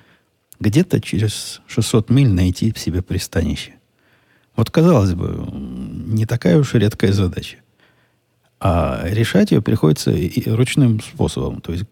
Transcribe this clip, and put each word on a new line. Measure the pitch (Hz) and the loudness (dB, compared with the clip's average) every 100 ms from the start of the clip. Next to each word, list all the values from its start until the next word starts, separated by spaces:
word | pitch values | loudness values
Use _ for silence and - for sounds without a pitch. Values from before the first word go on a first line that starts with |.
| _ _ _ _ _ - | _ _ _ _ _ -4
где-то | 104 127 185 110 | 0 2 2 0
через | - 98 107 - - - - | -2 -2 -2 -4 -12 -16 -8
шестьсот | - - 113 - | -4 0 0 2
миль | 127 135 | 2 4
найти | 90 92 - 113 - | 4 2 0 -2 -4
себе | - 90 | -4 -4
пристанище. | - 92 - 85 76 73 - - _ _ _ _ _ _ _ | -4 -6 -4 -4 -2 -4 -10 -20 _ _ _ _ _ _ _
Вот, | - 110 | -4 0
казалось | 165 175 131 98 | 4 4 6 4
бы, | 87 85 | 0 -4
м, | 82 - - - - - - - | -6 -8 -10 -12 -12 -10 -10 -4
не | 110 110 | -2 -2
такая | 117 175 165 | 0 2 2
уж | 139 | 4
и | 117 | 2
редкая | 101 - 95 | 0 2 0
задача. | 101 90 - - - _ _ _ _ _ _ _ _ _ - | 2 0 -2 -12 -16 _ _ _ _ _ _ _ _ _ -4
А | 92 85 71 62 | 0 2 0 -2
решать | 87 107 113 185 208 | -2 0 2 2 4
ее | - | 2
приходится | 113 110 78 76 - | 2 2 2 2 0
и, | - - | 0 0
и | - - | -2 -2
ручным | 113 127 - 123 110 | 0 0 2 2 2
способом. | - - - - 110 - | -4 -4 -4 -2 -6 -8
То | - | -8
есть | 85 107 | -8 -4